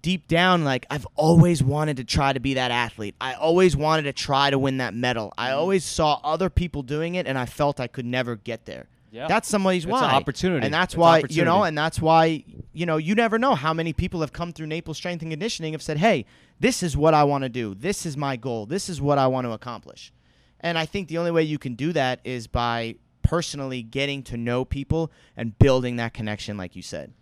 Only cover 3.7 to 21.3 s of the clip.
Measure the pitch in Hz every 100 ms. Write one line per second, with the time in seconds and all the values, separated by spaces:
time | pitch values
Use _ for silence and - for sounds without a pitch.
3.7 | 143 151 160 143 135 - 135 143 139 135
4.7 | 131 123 104 123 113 104 - 123 135 170
5.7 | 196 - - 156 143 147 160 185 - 175
6.7 | 147 127 147 170 180 131 131 120 - 147
7.7 | 139 123 - 120 127 120 113 107 113 -
8.7 | 67 - _ _ 110 151 202 - 208 190
9.7 | 180 160 240 240 135 - 131 185 165 135
10.7 | 151 180 165 165 165 135 156 170 180 190
11.7 | 151 160 - 160 160 165 160 - - -
12.7 | - 170 156 160 208 226 226 254 185 147
13.7 | 160 165 156 180 180 151 - 175 160 156
14.7 | 170 165 151 180 175 160 156 214 - 160
15.7 | 156 - 151 208 170 101 _ _ _ 196
16.7 | 254 180 135 156 151 143 143 131 120 110
17.7 | 98 151 202 170 139 143 127 127 117 104
18.7 | 180 - 143 143 143 131 131 123 110 123
19.7 | 113 - - - _ _ _ _ _ 165
20.7 | 165 160 202 165 160 170